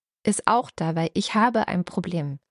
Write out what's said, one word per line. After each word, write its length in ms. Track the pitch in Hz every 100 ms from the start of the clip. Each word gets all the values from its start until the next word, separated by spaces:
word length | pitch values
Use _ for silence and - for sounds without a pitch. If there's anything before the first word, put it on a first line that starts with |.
| _ _
ist 240 | 220 - -
auch 240 | 233 254 -
da, 200 | 165 165
weil 160 | 165
ich 220 | 190 - 214
habe 320 | 240 226 -
ein 180 | 180 175
Problem 540 | - 175 170 143 143 -